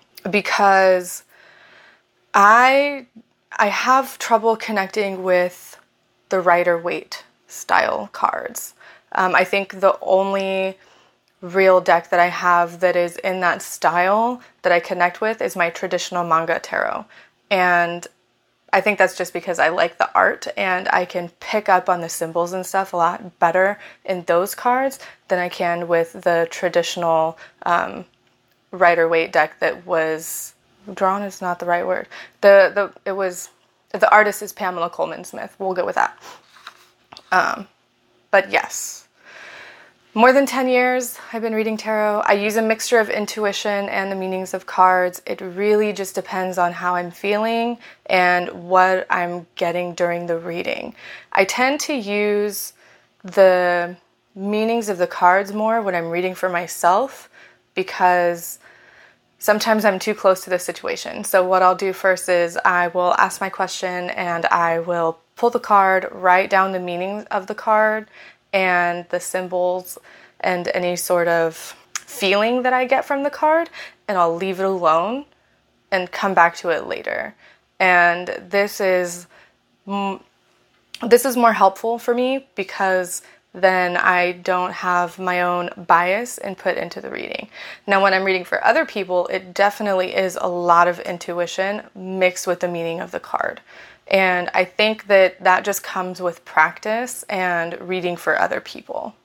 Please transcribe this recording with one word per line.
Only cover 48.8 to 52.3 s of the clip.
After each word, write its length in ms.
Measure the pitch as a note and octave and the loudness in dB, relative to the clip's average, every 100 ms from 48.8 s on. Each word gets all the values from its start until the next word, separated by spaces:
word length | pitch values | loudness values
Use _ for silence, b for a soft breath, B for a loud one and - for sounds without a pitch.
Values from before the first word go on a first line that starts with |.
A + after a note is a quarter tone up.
| F#3 F#3 - | 4 2 -2
I'm 380 | F#3 F3 F3 E3+ - | -2 -2 -6 -10 -4
getting 380 | E3+ F3 F3 | -4 -2 -6
during 320 | E3+ F3 F3 F3 | -4 -2 -2 -4
the 120 | E3 | -6
reading. 560 | E3+ E3+ - - - - B B B | -6 -8 -6 -6 -8 -16 B B B
I 140 | - F#3+ | 0 0
tend 340 | - C4 D4 | 2 0 0
to 120 | - | -4
use 800 | C#4 G3+ G#3 G#3 | -6 -4 -2 0